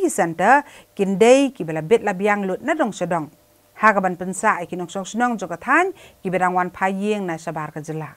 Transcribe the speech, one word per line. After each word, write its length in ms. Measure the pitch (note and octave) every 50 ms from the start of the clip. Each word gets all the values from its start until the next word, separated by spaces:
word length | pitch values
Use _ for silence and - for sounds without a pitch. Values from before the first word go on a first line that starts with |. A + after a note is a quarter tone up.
| G4
ki 80 | D4+
center, 480 | - - F3+ E3 D#3+ - F3+ G#3+ C4+ D4 C#4 - - - - _
kindai 640 | _ - G3 F#3+ G3 F3+ A3 A#3+ B3+ C4+ C#4+ C4 -
ki 80 | - F3+
bela 160 | D#3+ D#3 D#3+
bet 240 | D#3 D#3+ A3+ A#3 -
labiang 400 | G#3 G3 F3+ G3 G#3 G#3 G#3 G3
lut 160 | F#3 F#3 -
na 160 | A3+ C4+ E4+
dong 160 | D#4 D4 G#3+
sedong. 400 | F3+ - F#3 E3+ F3+ E3 D3 C#3 - _ _ _ _ _ _ _ _ -
Ha 160 | - A3 G3+
ka 40 | G3+ F#3+
ban 80 | F3+
pensa 480 | F3 D#3 F#3 F#3 F3+ - - G#3+ F#3 E3+
e 80 | F3 E3
ki 80 | F#3
nong 160 | F3+ F3+ E3
song 160 | - G3 F#3 -
senong 320 | - A3 A#3+ B3 A#3 G3+
jong 80 | F#3+ E3
ka 80 | E3+
than, 400 | E3 - A#3 C#4 D#4+ F#4 F#4+ E4+ - - - - _
ki 80 | - F#3+
bedang 240 | E3+ F3+ F3+ F3+
wan 160 | F3+ F3+ F3+ F3+
payeng 560 | - - F#3+ F#3+ G3 F#3+ G3+ G#3+ G#3+ G#3 F#3+
na 160 | F3+ D#3+ D#3+
sabar 320 | - E3+ D#3 D#3+ D3+ D3+
ka 80 | - D#3
jela. 320 | D3 D#3+ D#3 D#3 D#3 D3 -